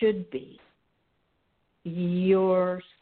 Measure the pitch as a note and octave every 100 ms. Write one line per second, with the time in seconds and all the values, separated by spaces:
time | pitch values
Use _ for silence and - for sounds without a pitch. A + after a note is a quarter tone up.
0 | A3 G3 F3+ C3 - - _ _ _ _
1 | _ _ _ _ _ _ _ _ E3+ E3+
2 | F3 F3+ F#3 F#3+ F#3+ F#3 F3+ F#3 - _